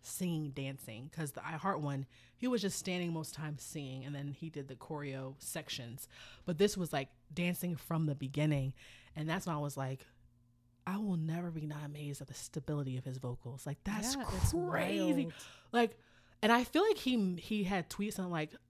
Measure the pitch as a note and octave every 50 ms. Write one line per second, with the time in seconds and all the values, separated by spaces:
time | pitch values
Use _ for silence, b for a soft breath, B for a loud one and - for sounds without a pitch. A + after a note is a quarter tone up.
0 | - - - - F#3+ F3+ E3+ D#3 D#3 D3 C3 - C3+ C3+ C#3 C3+ - - A2 G#2+
1 | C3 D3+ - E3 D#3+ C#3 - - - - E3+ D3+ E3+ G3 - D#3 D3 C#3+ C#3 C3+
2 | C3+ b b b b b b b A#3+ B3+ B3 A3 F#3+ F#3+ - - - G3 F3+ F3+
3 | F3 E3+ E3 D#3+ D#3 - - - D#3 D3+ D3 C3+ - - - D#3 C#3+ C3 C3 C3
4 | C3 C#3 C#3+ C#3 C#3 C#3+ C#3 - E3 D#3+ D3+ D3 C#3 C#3 C3+ A#2 - - D#3+ D3
5 | D3 C#3 C3+ C3+ C3+ C3 C3+ - - - - E3 D3 - - - B2 A#2 A#2 C3+
6 | - B B B B B B B B - E3+ D3+ G3+ G#3 G3+ G3 F3 D3+ - C#3+
7 | C3+ - - _ _ - D3+ E3+ F3 F3 F3 - - F3 E3+ - - - E3 D#3+
8 | D#3+ D3 C#3+ C#3 C#3 C3 C#3 C#3+ D3+ D#3 D3+ C#3 C3+ C3+ C3+ b b b b b
9 | b b b D#3 D3+ D#3+ D#3+ F#3 F#3 F#3 D#3+ D3 D3 C#3+ C#3 C#3 C3+ C3 C3+ C3
10 | - - - - - - _ _ _ _ _ _ _ _ _ _ _ F3+ F#3+ G3+
11 | A3 G3+ F3+ E3 D#3 D#3+ D#3+ F3 F3 F3 D#3+ D#3+ D3+ D3+ D3 D3 D3+ D3 D3 D3
12 | D3 C#3+ C#3+ - C#3 - C3 - - - - D#3+ C#3 - D3+ D3 C#3+ C3 B2+ B2+
13 | B2+ C3+ B2+ C3 - B2 A#2+ - - B2 C3 B2+ - D3 C#3+ - - G3 G#3 A3
14 | G3+ B3 C4+ C#4 A#3+ - - - - - D#4 E4+ F4+ F4+ - - C#4 C#4+ D4+ D#4+
15 | D#4 D#4+ C#4 C#4 C4+ - B B B B B B B B - A#3+ A#3 A3+ - b
16 | b b b b b b b b - G#3+ A#3 A#3+ B3 - - D4+ G4 A4 G4+ G#4
17 | - C4 B3 A#3 G3+ F#3 F3+ E3 - - A3 G#3 G3 F3+ G3+ F#3 D#3+ - - -
18 | G3+ G#3+ G3+ - F#3 F3+ F3 D#3+ D#3 D#3 - - -